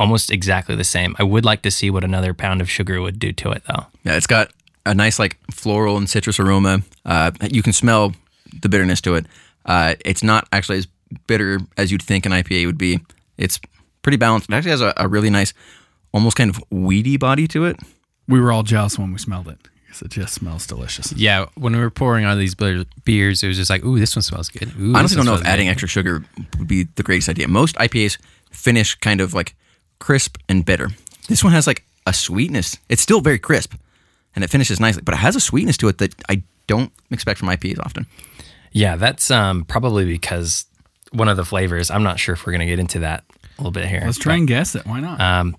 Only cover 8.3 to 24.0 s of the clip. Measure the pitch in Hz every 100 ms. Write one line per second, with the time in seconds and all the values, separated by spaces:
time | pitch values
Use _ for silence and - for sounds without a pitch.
8.3 | _ _ - 107 98 92 87 92 85 82
9.3 | - _ _ - 87 82 80 - 95 107
10.3 | 110 - 98 92 98 92 _ - - -
11.3 | 113 98 98 - - 98 95 - 98 98
12.3 | 92 87 92 87 80 92 87 - _ _
13.3 | - 92 - - _ _ _ - 143 117
14.3 | 113 - 113 170 147 107 - 95 104 107
15.3 | 101 98 - - - _ _ _ 104 113
16.3 | - 113 98 - 95 92 98 123 139 131
17.3 | 139 156 156 170 - - _ _ _ -
18.3 | 127 123 113 104 110 101 - 95 92 -
19.3 | 92 85 - _ _ _ - - - 87
20.3 | - 85 82 - 58 62 - - - 107
21.3 | 98 92 - 123 117 117 - 127 117 104
22.3 | 101 95 90 101 90 92 - - 107 101
23.3 | 95 98 92 90 95 123 123